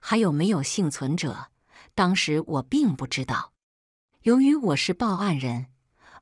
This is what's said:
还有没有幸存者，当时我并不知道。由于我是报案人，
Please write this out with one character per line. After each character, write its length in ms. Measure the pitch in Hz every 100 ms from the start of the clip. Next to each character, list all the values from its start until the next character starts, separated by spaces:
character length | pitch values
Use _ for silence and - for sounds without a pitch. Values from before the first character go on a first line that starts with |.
还 160 | - 220
有 140 | 196
没 160 | 147 190
有 160 | 175
幸 260 | 135 - 160
存 260 | - 135 165
者， 340 | 139 - - _ _ - -
当 220 | - 180 185
时 280 | - 151 165
我 140 | 143
并 320 | 131 294 247 135
不 100 | 131
知 180 | -
道。 300 | 131 120 - _ _ _ _ _ _ _
由 180 | 226 254
于 140 | 269 302
我 200 | 214 135
是 160 | -
报 260 | 180 233 185
案 200 | 202 143
人， 300 | 131 120 131 _ _ _ - -